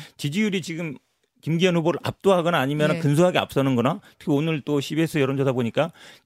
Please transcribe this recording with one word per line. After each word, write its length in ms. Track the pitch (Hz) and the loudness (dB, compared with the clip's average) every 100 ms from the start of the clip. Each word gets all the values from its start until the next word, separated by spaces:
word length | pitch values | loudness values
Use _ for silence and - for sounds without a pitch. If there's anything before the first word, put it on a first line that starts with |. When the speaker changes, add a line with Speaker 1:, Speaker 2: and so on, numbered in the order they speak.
| 151 - | -14 -8
Speaker 1:
지지율이 460 | 147 165 214 190 | -4 -2 0 -2
지금 320 | 156 165 170 127 _ _ _ _ | -6 -8 -8 -10 _ _ _ _
김기현 360 | - 165 185 170 | -4 2 2 2
후보를 240 | 160 151 | 0 -2
압도하거나 560 | - - 190 185 165 170 | -4 -2 2 2 2 0
아니면은 380 | 131 147 151 170 | 0 0 0 0
Speaker 2:
예. 20 | |
Speaker 1:
근소하게 380 | 156 143 180 147 | 2 4 4 2
앞서는 360 | - - 135 127 | -2 0 0 2
거나, 240 | 120 190 - - | 0 -2 -8 -10
특히 140 | - | -2
오늘 280 | 143 160 160 | 0 0 -2
또 180 | 135 147 | -2 -4
씨비에스 380 | 135 156 160 156 | -2 -2 -2 0
여론조사 340 | 131 135 139 | 0 0 0
보니까 400 | 123 117 135 160 - - - | 0 0 0 -2 -4 -20 -20